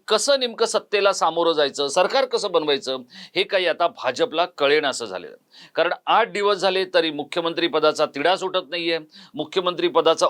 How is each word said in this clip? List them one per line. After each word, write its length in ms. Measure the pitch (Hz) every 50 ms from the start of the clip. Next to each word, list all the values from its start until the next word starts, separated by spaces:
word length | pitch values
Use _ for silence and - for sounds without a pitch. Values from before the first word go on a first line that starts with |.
| _ -
कसं 320 | 214 214 - 277 277 269
नेमकं 260 | 254 240 220 220 226
सत्तेला 480 | 220 - 208 - - 208 202 196 202 185
सामोरं 380 | - 185 170 165 170 165 170
जायचं, 360 | 160 151 147 139 113 139 143 139
सरकार 380 | - 180 185 190 226 269 269
कसं 260 | 247 240 208 208 208
बनवायचं, 460 | 175 165 156 151 139 135 - 135 131 127 120 _ - - - - -
हे 80 | 175 202
काही 220 | - 202 190 180
आता 220 | 165 151 - 170 165
भाजपला 580 | 120 - - 131 123 165 165 135 143 160 180
कळेनासं 600 | 175 - - 143 139 147 156 147 135 123 - 120
झालेलं 280 | 101 92 90 85 69 -
आहे. 360 | - _ _ _ - - - -
कारण 180 | 151 165 175 180 - -
आठ 260 | 151 170 208 233 185
दिवस 260 | 170 202 202 202 208 180
झाले 280 | - 190 185 190 190 185 -
तरी 180 | 175 165 160
मुख्यमंत्री 560 | 147 143 139 - - 175 165 165 165 165 165 156
पदाचा 380 | 131 156 151 156 147 156 151
तिढा 300 | 143 - 139 147 170 190
सुटत 340 | 185 185 185 185 185 180 -
नाहीये, 300 | 165 175 170 170 165 160 156 - - - - - -
मुख्यमंत्री 540 | 147 - - - 190 180 180 175 151 170 175
पदाचा 400 | 147 165 151 160 165 160 180